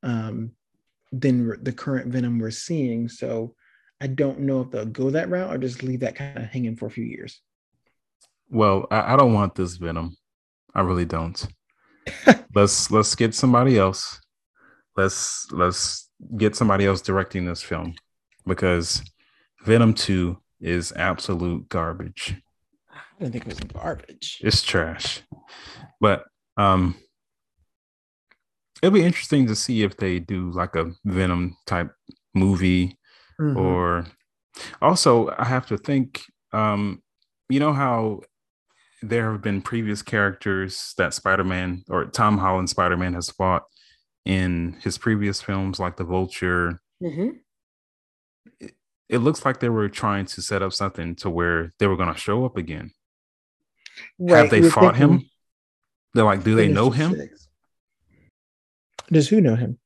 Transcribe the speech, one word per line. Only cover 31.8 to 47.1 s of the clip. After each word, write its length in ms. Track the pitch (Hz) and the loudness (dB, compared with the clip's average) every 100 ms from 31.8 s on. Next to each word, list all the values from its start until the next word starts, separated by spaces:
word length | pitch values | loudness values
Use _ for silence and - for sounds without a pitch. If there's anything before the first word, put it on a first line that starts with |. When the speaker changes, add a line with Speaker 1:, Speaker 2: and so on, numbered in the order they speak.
| 87 _ _ - _ | -4 _ _ -20 _
Speaker 2:
movie. 640 | 98 95 92 92 90 90 - _ _ _ _ | 2 2 4 2 2 0 -6 _ _ _ _
Speaker 1:
Mm-hmm. 160 | 151 127 | -2 0
Speaker 2:
Or 500 | 92 90 87 87 85 _ _ _ _ - - - | 0 0 0 -2 -6 _ _ _ _ -18 -18 0
also, 520 | 147 180 - 120 110 - | 2 4 4 4 2 -2
I 80 | 117 | -2
have 200 | 127 - | -2 -2
to 100 | 104 | -6
think, 420 | - 139 131 - - _ _ | 0 0 0 -6 -20 _ _
um, 500 | 107 107 104 101 95 _ _ _ _ _ | -2 0 0 -4 -6 _ _ _ _ _
you 120 | 135 | 0
know 120 | 147 | 0
how 480 | 139 139 117 110 101 - _ _ _ _ _ _ _ | 0 0 0 -2 -6 -12 _ _ _ _ _ _ _
there 320 | 110 117 110 | -4 -2 -2
have 100 | 107 | -4
been 200 | 107 101 | -4 -4
previous 380 | - 120 110 104 | -4 -6 -4 -6
characters 960 | - 113 101 92 104 95 92 - - - | -4 0 0 0 -4 -2 -4 -8 -12 -2
that 180 | 90 | -2
Spider-Man 720 | - 95 95 95 90 92 90 - | -2 0 0 0 -2 -4 -8 -6
or 160 | 90 | -4
Tom 340 | - - 110 104 | -4 0 2 4
Holland 320 | 95 92 92 | 2 0 -2
Spider-Man 440 | - 90 90 90 | 0 0 0 -2
has 160 | 87 85 | -4 -8
fought 340 | - 92 87 - _ _ _ _ _ | -4 0 0 -4 _ _ _ _ _
in 520 | - 95 92 87 85 85 | -2 0 0 -2 -4 -6
his 160 | - - | -8 -4
previous 420 | - 107 101 98 | -2 0 -2 -4
films, 360 | - 95 95 92 | -4 -4 -4 -4
like 160 | 90 - | -6 -6
The 80 | |
Vulture. 760 | 85 92 92 - 90 90 87 87 _ _ | -4 -2 -4 -4 -2 0 -2 -6 _ _
Speaker 1:
Mm-hmm. 280 | 175 | -8